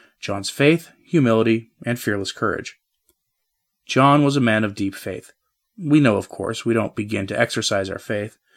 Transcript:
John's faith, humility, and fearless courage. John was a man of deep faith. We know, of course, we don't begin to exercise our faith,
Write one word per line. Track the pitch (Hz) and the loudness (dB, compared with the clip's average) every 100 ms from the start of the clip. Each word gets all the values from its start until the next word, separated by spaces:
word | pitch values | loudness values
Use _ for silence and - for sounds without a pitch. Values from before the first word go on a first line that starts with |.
| _ _ | _ _
John's | - 101 98 | -8 -6 -6
faith, | - 143 165 - _ | 0 2 2 -2 _
humility, | _ 170 123 110 113 113 113 _ | _ 2 4 4 4 0 -2 _
and | - 120 | -8 -6
fearless | - 101 98 | -4 -4 -6
courage. | - 110 - - - _ _ _ _ _ _ _ _ _ _ | -4 -4 -4 -8 -18 _ _ _ _ _ _ _ _ _ _
John | - 135 139 143 | -2 4 6 6
was | 143 139 | 4 2
a | |
man | 117 110 | 2 2
of | 110 | 0
deep | 98 98 | -2 -6
faith. | - - 82 - _ _ _ _ - | -6 -10 -10 -14 _ _ _ _ -10
We | 160 151 | 0 4
know, | 135 101 | 4 2
of | 98 | -4
course, | - 90 110 | -8 -8 -4
we | 117 | 0
don't | 113 104 - | 0 0 -4
begin | 104 107 98 | -6 -4 -4
to | 107 | -2
exercise | 117 - - 101 98 | -2 0 -2 -2 -2
our | 92 | -8
faith, | - 107 104 - _ | -6 -6 -6 -12 _